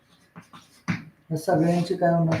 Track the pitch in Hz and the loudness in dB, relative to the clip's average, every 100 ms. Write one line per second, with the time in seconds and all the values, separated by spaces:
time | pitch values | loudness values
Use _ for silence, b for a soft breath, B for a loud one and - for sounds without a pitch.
0 | _ _ _ - - - - _ - - | _ _ _ -20 -20 -20 -20 _ -8 -8
1 | - - _ 156 - 156 170 175 170 175 | -8 -20 _ -6 0 2 2 2 0 0
2 | 175 170 165 160 | 2 2 2 0